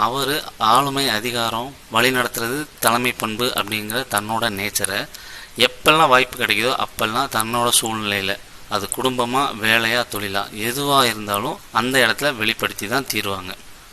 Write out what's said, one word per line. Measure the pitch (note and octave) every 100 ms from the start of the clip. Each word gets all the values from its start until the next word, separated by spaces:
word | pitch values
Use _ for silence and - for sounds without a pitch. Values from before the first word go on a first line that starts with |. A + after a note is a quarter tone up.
அவரு | A2 C3+ C3+ D3 - - A2+
ஆளுமை, | A#2+ C#3+ C3+ C3+ G#2+
அதிகாரம், | A#2+ A#2+ A#2 A2+ C3 C#3 - A2
வழி | B2 B2+
நடத்துறது, | A#2 A2+ A#2 C#3 - -
தலைமை | A#2 A#2+ B2
பண்பு | - A2 G#2+ B2 A#2
அப்படிங்கிற | G2+ G#2+ G#2+ A#2 -
தன்னோட | G#2 G#2+ A2+ A#2 G2
நேச்சரை | G#2 - F#2+ G2+ C3 - - - - -
எப்பெல்லாம் | B2 - - D#3 D#3
வாய்ப்பு | B2+ B2+ -
கிடைக்குதோ | A2+ G#2 A#2+ C3 G#2
அப்பெல்லாம் | - A2 A2+ C#3
தன்னோட | A2+ A2 A#2+ A#2+ A#2+
சூழ்நிலையில, | A#2 A2 G#2 G2+ F#2+ G2 - - -
அது | G2+ G2
குடும்பமா, | - B2+ B2 A#2+ C3 C#3+ A2
வேலையா, | A2 A2+ A2+ A#2+ A#2
தொழிலா, | G#2 G2+ G2 - G#2+ A2
எதுவா | C3+ C#3+ C#3 B2
இருந்தாலும் | G#2+ G#2 G2+ - - - A2+
அந்த | A#2+ C3
இடத்துல | A#2 A2 C#3+ A#2+
வெளிப்படுத்தி | G#2+ A2+ G2+ - G2+
தான் | B2+ B2+
தீருவாங்க. | G#2+ G2+ F#2+ F2+ - - - -